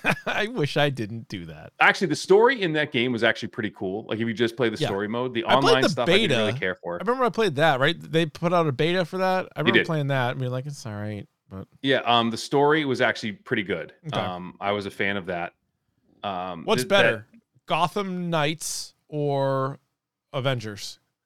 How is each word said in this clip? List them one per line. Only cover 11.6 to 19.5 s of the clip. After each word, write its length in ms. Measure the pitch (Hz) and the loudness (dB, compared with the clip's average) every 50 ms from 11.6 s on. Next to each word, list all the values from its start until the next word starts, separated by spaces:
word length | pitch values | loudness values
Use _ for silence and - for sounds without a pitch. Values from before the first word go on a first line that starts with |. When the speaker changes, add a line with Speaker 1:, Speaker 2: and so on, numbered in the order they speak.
| 98 - _ _ - | -14 -14 _ _ -2
Speaker 2:
Yeah, 160 | 135 135 117 - | 0 0 0 2
um, 240 | 117 120 120 117 117 | 4 4 4 4 2
the 80 | 113 110 | 0 -4
story 460 | - - - 139 143 143 151 160 151 | -6 -2 2 2 4 4 4 2 2
was 160 | 139 123 113 | 0 0 2
actually 320 | 123 113 107 - - 110 98 | 2 2 0 -2 -4 -8 -8
pretty 320 | - _ - 127 110 101 | -10 _ -4 -4 -4 -2
good. 300 | 92 92 80 76 78 - _ _ | -2 -4 -6 -6 -10 -14 _ _
Speaker 1:
Okay. 100 | 160 104 101 | -6 -4 -4
Speaker 2:
Um, 360 | 92 92 90 90 90 87 - - | -4 -4 -6 -8 -10 -12 -12 -6
I 100 | 101 101 | -4 -2
was 160 | 101 104 98 | -2 -2 -4
a 60 | 95 - | -6 -6
fan 240 | - 107 98 101 | -4 -4 -2 -2
of 100 | 101 87 | -4 -4
that. 280 | 92 90 85 87 87 - _ _ _ _ _ _ _ _ _ _ _ _ _ - | -4 -6 -6 -6 -8 -10 _ _ _ _ _ _ _ _ _ _ _ _ _ -8
Um, 400 | 104 95 90 90 92 90 82 - | -6 -6 -6 -6 -8 -8 -8 -2
Speaker 1:
What's 180 | - 214 127 127 | -2 0 0 0
Speaker 2:
th-, 40 | - | 2
that 120 | 196 196 117 | 2 4 4
Speaker 1:
better, 240 | 113 113 104 - - _ - _ _ _ _ _ | 4 2 -2 -6 -14 _ -20 _ _ _ _ _
Gotham 640 | - 170 156 175 160 - 208 196 190 185 180 180 170 | -4 0 0 0 0 0 -4 -4 -4 -4 -4 -4 -2
Knights 640 | 165 160 147 151 170 156 - - - - - - - _ _ _ | 0 0 0 0 -2 -4 -6 -8 -8 -8 -10 -12 -16 _ _ _
or 720 | 156 147 147 147 139 139 135 135 | -6 -4 -2 0 0 0 0 0